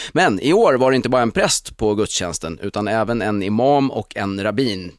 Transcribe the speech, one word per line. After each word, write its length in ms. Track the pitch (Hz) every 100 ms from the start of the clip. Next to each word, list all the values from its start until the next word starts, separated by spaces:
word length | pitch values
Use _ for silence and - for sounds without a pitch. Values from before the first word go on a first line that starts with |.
| -
Men 280 | 151 175 98
i 140 | 127
år 200 | 190 208
var 180 | 127 127
det 40 | 131
inte 140 | 117
bara 120 | 127
en 100 | 117
präst 460 | 185 202 - - -
på 180 | 107 104
gudstjänsten 640 | 104 - 87 80 80 82
utan 260 | 101 104 104
även 340 | 113 107 117
en 220 | 104 104
imam 480 | 95 107 131 143 139
och 220 | 110 - -
en 260 | 101 98
rabbin. 480 | 98 104 131 95 90